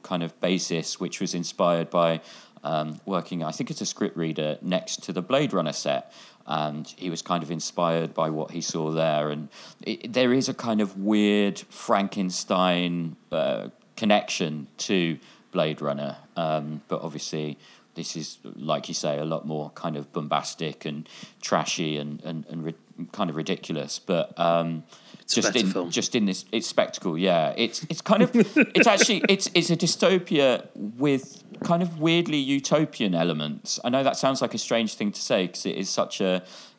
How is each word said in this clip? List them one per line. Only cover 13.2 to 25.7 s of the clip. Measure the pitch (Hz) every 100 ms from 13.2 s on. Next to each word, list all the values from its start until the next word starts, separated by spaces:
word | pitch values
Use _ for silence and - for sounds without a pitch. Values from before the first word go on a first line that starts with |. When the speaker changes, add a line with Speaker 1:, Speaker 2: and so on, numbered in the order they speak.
| _
Speaker 1:
uh, | 82 71 58 50 - _ -
connection | 107 104 - - 85 76 67 -
to | - 98 85 73 - - _
Blade | 90 78 73
Runner. | 73 69 71 69 - -
Um, | 80 78 73 76 -
but | 78
obviously, | 82 76 - 80 76 71 - - _
this | - 80 82
is, | 76 -
like | - - 76 73 -
you |
say, | - 78 73
a |
lot | 78 80 76
more | 76 76
kind | - 85 73
of | 71
bombastic | 80 76 73 - - 78 -
and | 82 73 78 - - -
trashy | - 90 78 - 78 76
and, | 73 76
and, | - 80 -
and | 82
ri-, | 80 82 _ - 85
kind | - 90
of | 76
ridiculous. | 78 87 - 80 69 -
But, | - 85 - -
um, | 85 85 82 80 - - - -
Speaker 2:
It's | -
a | -
Speaker 1:
just | 104
Speaker 2:
better | 117
Speaker 1:
in, | 98